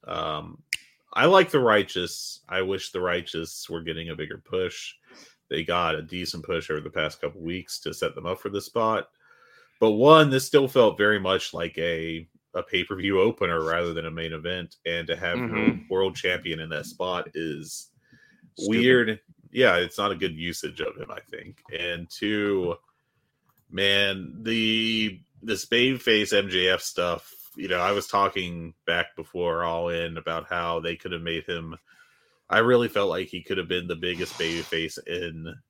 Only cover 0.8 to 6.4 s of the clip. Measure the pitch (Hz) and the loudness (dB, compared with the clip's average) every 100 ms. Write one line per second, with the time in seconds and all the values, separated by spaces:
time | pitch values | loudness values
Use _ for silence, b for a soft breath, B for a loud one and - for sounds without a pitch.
0.8 | B B _ - 139 190 185 147 123 107 | B B _ 4 6 8 6 4 6 6
1.8 | 95 95 87 - - - _ 92 95 95 | 4 -2 -4 -6 -12 -14 _ -4 -2 -2
2.8 | - 92 90 87 85 82 82 - - 85 | -4 -4 -2 -2 -2 -8 -8 -10 -10 -8
3.8 | 82 82 82 80 78 - _ 90 90 - | -6 -8 -8 -8 -10 -10 _ -4 -4 -6
4.8 | - - B B B B _ 69 82 87 | -14 -16 B B B B _ -6 0 2
5.8 | 85 78 78 90 87 87 | 2 -2 -6 -8 -8 -8